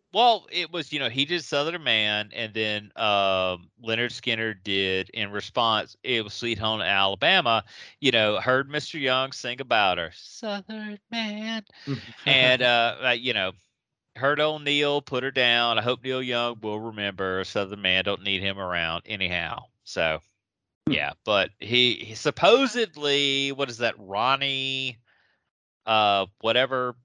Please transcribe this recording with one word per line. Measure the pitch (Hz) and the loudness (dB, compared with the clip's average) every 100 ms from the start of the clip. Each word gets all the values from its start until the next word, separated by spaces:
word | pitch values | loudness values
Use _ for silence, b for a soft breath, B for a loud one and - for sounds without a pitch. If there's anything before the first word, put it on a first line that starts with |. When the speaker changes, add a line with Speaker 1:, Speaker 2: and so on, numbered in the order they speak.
| _ | _
Speaker 1:
well, | 190 240 214 160 | 2 4 4 -2
it | 170 165 | -6 -6
was, | 170 147 | -6 -6
you | 151 | -4
know, | 131 | -2
he | 120 143 | -2 0
did | 175 | -2
Southern | - 143 151 175 | -2 -2 -2 -2
Man, | 143 110 107 104 104 | 0 2 2 0 -4
and | - 113 | -8 -6
then, | 104 107 104 104 - | -2 -2 -2 -6 -4
um, | 107 101 98 95 92 90 90 _ | 2 4 4 2 0 -2 -8 _
Leonard | 113 113 120 | -4 -2 -2
Skinner | - - 113 113 | -4 -4 -2 -4
did, | 101 98 98 95 95 95 | -6 -4 -2 0 -2 -4
in | 113 104 | -6 -6
response, | 104 - - 117 110 76 - | -6 -6 -2 0 0 -2 -8
it | - 120 | -4 -4
was | 104 | -4
Sweet | - 117 107 | -6 -6 -4
Home | 110 110 | -2 -2
Alabama, | 90 98 98 98 147 190 135 113 - B B B | 0 2 2 2 2 2 4 2 0 B B B
you | 139 | 2
know, | 117 107 104 | 4 4 2
heard | 120 131 135 | 2 2 0
Mister | 147 143 165 | -6 -8 -4
Young | 135 127 135 | 0 0 -2
sing | - 123 123 | -6 -10 -8
about | 127 117 98 87 | 0 4 4 2
her, | 80 - | -4 -10
Southern | - - 220 202 - 220 214 208 _ | -20 -12 -8 -8 -10 -12 -12 -12 _
Man, | 233 220 208 220 226 208 B - | -8 -6 -6 -6 -8 -10 B -8
Speaker 2:
Mm-hmm. | 135 98 | -8 -10
<laughs> | - - | -6 2
Speaker 1:
and, | 135 127 127 | 4 6 4
uh, | 123 120 117 71 127 | 4 4 2 0 0
uh, | |
you | 120 123 | 0 0
know, | 110 95 - _ _ _ _ _ - | -2 -2 -4 _ _ _ _ _ -2
heard | 135 147 | 0 2
old | 151 156 | 0 0
Neil | 147 147 147 143 | 0 2 2 0
put | 139 131 | -2 -4
her | 131 | -2
down. | 135 123 120 120 110 | 2 4 4 4 2
I | |
hope | 113 123 | 0 -2
Neil | 127 131 | -2 -4
Young | 127 120 120 117 | -2 -2 -2 -4
will | 110 107 | -6 -6
remember, | 113 107 101 95 95 92 | -6 -6 -6 -2 -2 -2
Southern | 95 110 95 101 | -2 -4 -4 -2
Man, | 95 92 95 | 2 2 2
don't | 95 | -2
need | 98 95 | -4 -4
him | 98 98 | -4 -4
around | 92 87 82 82 - | -4 -2 -2 -4 -8
anyhow. | 104 92 87 82 - - _ | -6 -4 -4 -6 -8 -14 _
So, | - - 82 78 - _ _ _ _ _ - | -10 -2 0 -2 -6 _ _ _ _ _ -2
Speaker 2:
Hmm. | |
Speaker 1:
yeah, | 82 73 - - | -2 -2 -6 0
but | 101 92 - | 0 0 -4
he, | 98 123 123 101 | -2 2 2 0
he | 107 110 | -8 -6
supposedly, | 151 - 175 247 269 240 214 156 147 143 139 135 139 | -4 4 6 6 4 0 -4 -4 0 2 2 0 -2
what | 135 139 | -2 -4
is | 113 | -2
that, | 117 - | -2 -2
Ronnie, | 95 98 123 135 139 135 135 131 131 117 _ _ _ _ _ _ _ _ - | -6 -2 2 2 0 -4 -4 -4 -6 -10 _ _ _ _ _ _ _ _ 0
uh, | 110 104 98 98 _ | 4 4 4 0 _
whatever, | 110 120 127 131 127 120 | 0 2 2 0 -4 -6